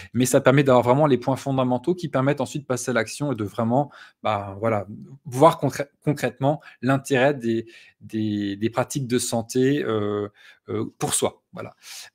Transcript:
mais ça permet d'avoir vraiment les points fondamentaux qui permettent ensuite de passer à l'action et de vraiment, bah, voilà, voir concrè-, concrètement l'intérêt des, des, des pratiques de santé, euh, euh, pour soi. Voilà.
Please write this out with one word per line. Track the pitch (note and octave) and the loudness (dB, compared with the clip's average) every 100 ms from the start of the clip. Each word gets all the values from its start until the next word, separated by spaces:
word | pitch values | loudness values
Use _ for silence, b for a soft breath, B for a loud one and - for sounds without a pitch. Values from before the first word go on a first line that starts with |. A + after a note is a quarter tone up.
| F#2+ | -8
mais | A#2 B2+ | -2 2
ça | C#3 | 4
permet | - C3+ C3+ | 6 6 6
d'avoir | B2 | 4
vraiment | A2+ C3 D3+ | 6 4 4
les | B2 | 2
points | B2+ B2+ | 0 -4
fondamentaux | - C3+ B2+ B2+ B2 F3+ | -2 -2 0 -2 -2 -4
qui | D#3 | -4
permettent | C3+ C3 D3 | -2 0 0
ensuite | B2+ D3+ | -4 -8
de | C3+ | -6
passer | B2+ - | -6 -2
à | |
l'action | A#2+ A2 - D3 | -2 -2 -4 -6
et | A#2 | -4
de | G#2 | -6
vraiment, | - A2+ B2 C#3 B B B | -4 0 0 -2 B B B
bah, | G#2+ G#2 G2+ G2 | -4 -4 -4 -4
voilà, | A2 A2 G2 G#2+ - C#3 | -2 -2 -4 -14 -18 -18
voir | - B2 D#3 D#3+ | -10 6 6 6
concrè-, | C#3 - C#3+ _ | -4 -4 -10 _
concrètement | - C#3+ B2+ - C3+ D3+ B B | -4 -2 -2 -2 -2 -2 B B
l'intérêt | A#2+ C3+ C3+ C3+ C3 | 0 0 2 2 4
des, | C#3+ A#2 A2+ A2+ B B B | 2 -2 -2 -4 B B B
des, | G#2 A2 G#2+ G#2 G#2 G2 | -10 -4 -2 -2 -4 -4
des | A2+ | -4
pratiques | A2+ B2+ - B2+ | -2 -4 -4 -2
de | B2 | -2
santé, | - A#2 A2+ B2+ C3 C#3+ B2+ | 0 -4 -2 0 2 0 -2
euh, | A2 G#2 G#2 G2+ b b b - | -2 -2 -4 -6 b b b -10
euh, | G#2+ A#2 _ | -6 -8 _
pour | D3 | -6
soi. | - A#2 - _ | -2 -4 -6 _
Voilà. | - A2+ - B B B | -16 -16 -16 B B B